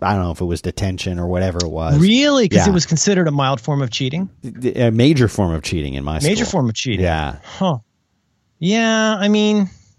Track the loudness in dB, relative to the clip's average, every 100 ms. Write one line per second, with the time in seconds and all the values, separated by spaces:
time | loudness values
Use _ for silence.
0 | -2 0 -2 -2 -4 -4 -4 -4 -4 -4
1 | -6 -4 -2 0 -2 -2 -4 -4 0 4
2 | 4 4 2 2 4 4 4 2 0 0
3 | 0 2 0 0 0 -2 -2 -4 -2 -4
4 | -4 -4 -8 _ -16 -6 -4 0 2 4
5 | 4 4 2 2 0 0 -4 -4 -4 -6
6 | -4 -2 0 0 -2 -2 -2 -2 -4 -2
7 | 0 0 -4 -8 -14 -4 -2 -2 -8 _
8 | _ _ _ _ _ -6 0 2 2 2
9 | 0 0 2 2 2 2 0 -6 _